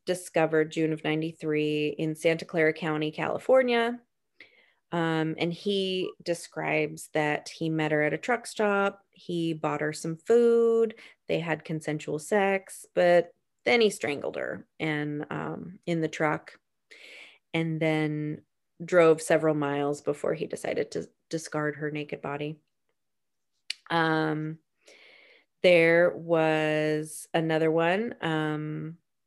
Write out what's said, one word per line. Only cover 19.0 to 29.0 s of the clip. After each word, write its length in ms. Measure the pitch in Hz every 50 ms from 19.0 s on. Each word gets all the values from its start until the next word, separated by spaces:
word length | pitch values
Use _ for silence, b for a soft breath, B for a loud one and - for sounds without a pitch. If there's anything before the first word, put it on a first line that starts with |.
| 165 160 160 156
several 360 | - - 170 156 156 160 156
miles 440 | 151 143 139 143 143 143 143 143 143
before 340 | - 143 147 - - - -
he 120 | 156 -
decided 460 | - - - - - - - - - -
to 160 | - - - _ _ _ -
discard 460 | - 165 - - - 151 151 151 143
her 160 | 143 151 151
naked 320 | 151 151 147 147 147 143 -
body. 380 | - 143 147 151 151 156 151 _ _ _ _ _ _ _ _ _ _ _ _ _ _ _ _ _ _ _ _ _ - - _ _ -
Um, 680 | 160 170 160 160 160 156 156 156 151 156 156 156 160 - _ _ _ _ B B B B B B B B B B B B B B B _ -
there 500 | 185 175 170 165 165 165 170 175 175 -
was 1120 | - 165 165 170 160 160 156 156 156 156 156 151 151 151 156 151 151 156 156 - - - - -
another 380 | 165 165 160 160 156 160 160 156
one, 420 | 165 165 170 180 202 233 240 - -
um, 800 | - 165 160 156 156 151 151 151 151 151 156 156 156 160 165 -